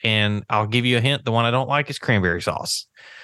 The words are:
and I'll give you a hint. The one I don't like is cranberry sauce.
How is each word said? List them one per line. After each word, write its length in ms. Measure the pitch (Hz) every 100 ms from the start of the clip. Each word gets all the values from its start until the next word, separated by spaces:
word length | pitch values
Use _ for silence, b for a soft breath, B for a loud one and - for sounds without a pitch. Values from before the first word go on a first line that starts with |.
and 420 | 117 107 104 104 -
I'll 180 | 107 107
give 180 | 120 123
you 120 | 123
a 40 |
hint. 240 | 123 139 123
The 60 |
one 100 | 113
I 80 | 117
don't 160 | 123 135
like 220 | 143 147
is 100 | 147
cranberry 420 | - 110 90 85
sauce. 440 | - - - - - B B B